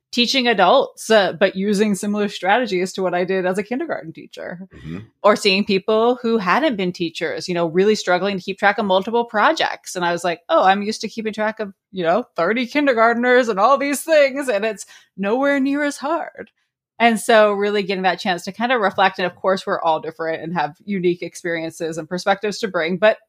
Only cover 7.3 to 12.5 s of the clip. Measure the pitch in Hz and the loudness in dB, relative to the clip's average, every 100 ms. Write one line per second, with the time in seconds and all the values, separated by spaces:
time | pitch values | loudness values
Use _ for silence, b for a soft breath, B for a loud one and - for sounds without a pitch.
7.3 | 113 180 170 170 175 208 214 185 180 202 | -6 -4 -2 0 2 2 2 0 0 0
8.3 | 190 196 - 202 208 202 190 208 233 233 | -4 -8 -2 0 0 2 0 0 -4 -2
9.3 | 208 262 320 - - - 180 175 170 180 | 0 2 2 -2 -6 -10 -4 -2 -2 -4
10.3 | 165 - 165 190 202 202 - 220 226 214 | -4 0 2 4 2 -2 -6 -8 -8 -8
11.3 | 208 214 214 202 - _ 190 165 208 240 | -4 -4 -4 -10 -12 _ -4 0 0 0
12.3 | - 170 | -2 0